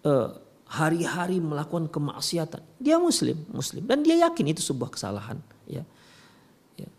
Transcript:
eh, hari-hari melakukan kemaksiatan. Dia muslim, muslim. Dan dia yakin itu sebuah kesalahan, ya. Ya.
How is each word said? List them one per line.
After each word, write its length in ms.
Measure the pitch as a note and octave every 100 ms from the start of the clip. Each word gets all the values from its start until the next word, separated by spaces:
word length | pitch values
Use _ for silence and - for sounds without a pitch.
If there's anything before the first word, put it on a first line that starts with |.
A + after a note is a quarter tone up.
| D3+
eh, 260 | C#3 A2 - - _
hari-hari 800 | - - D#3+ E3 E3+ E3+ F3 F#3
melakukan 480 | D#3+ D3 D3+ F3 D#3+
kemaksiatan. 720 | D#3+ C#3+ - - E3 D#3+ - - -
Dia 220 | C4 E4
muslim, 400 | F4 - - D#3 D3+
muslim. 320 | - C#3 -
Dan 180 | G#3+ C4+ D4+
dia 160 | E4 E4+
yakin 280 | E4+ C#3+
itu 100 | D#3
sebuah 320 | - C3 A#2 -
kesalahan, 460 | G2+ G2+ A2 - - - -
ya. 160 | - D#3+ _ - - - - _ _ _ -
Ya. 100 | -